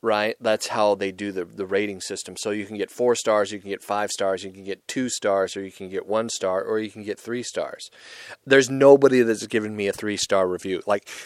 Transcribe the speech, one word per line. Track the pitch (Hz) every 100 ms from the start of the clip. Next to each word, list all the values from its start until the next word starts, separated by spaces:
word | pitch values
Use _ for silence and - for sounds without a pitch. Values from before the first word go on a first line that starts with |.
right? | 113 104 107 -
That's | 117 107 -
how | 120 104 98
they | 98
do | 92 101
the, | 92 87
the | 98 95
rating | 98 104 95
system. | - 95 - 90
So | 110
you | 104 98
can | 107
get | 95
four | - 123 117
stars, | - 107 101
you | 104
can | 98
get | 95
five | - 104 104
stars, | - 98 95
you | 98
can | 95
get | 98 95 -
two | - 127
stars, | - 104 98 95 101
or |
you | 98
can | - 95
get | 95 90
one | 107 113
star, | - 95 92
or | - 110
you | 110
can | 110
get | 104 98
three | - 120
stars. | 120 - 78 - - - - - - - -
There's | 135 127
nobody | 135 139 139 135 127
that's | 117 107 110
given | 117 107 107
me | 98
a |
three-star | 95 107 101 - 98 92
review. | 90 98 90 90
Like, | 104 - -